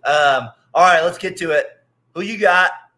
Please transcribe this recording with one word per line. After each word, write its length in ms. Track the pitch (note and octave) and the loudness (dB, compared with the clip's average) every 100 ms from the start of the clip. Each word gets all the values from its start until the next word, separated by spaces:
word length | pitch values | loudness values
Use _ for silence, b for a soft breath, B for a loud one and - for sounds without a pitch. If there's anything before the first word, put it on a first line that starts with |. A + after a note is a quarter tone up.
Um, 460 | C3+ D3 C#3+ C3+ A#2 _ _ | 0 2 2 0 -4 _ _
all 100 | - | 2
right, 180 | F3+ E3+ | 4 4
let's 140 | E3+ E3+ | 0 -6
get 200 | F#3 F#3 | -12 -8
to 140 | E3+ | -2
it. 160 | D3+ C3+ _ _ _ _ E3+ | -2 -2 _ _ _ _ -12
Who 60 | |
you 160 | G3+ G#3+ | -10 -2
got? 340 | G3+ F3+ F3+ - _ | 2 2 0 -4 _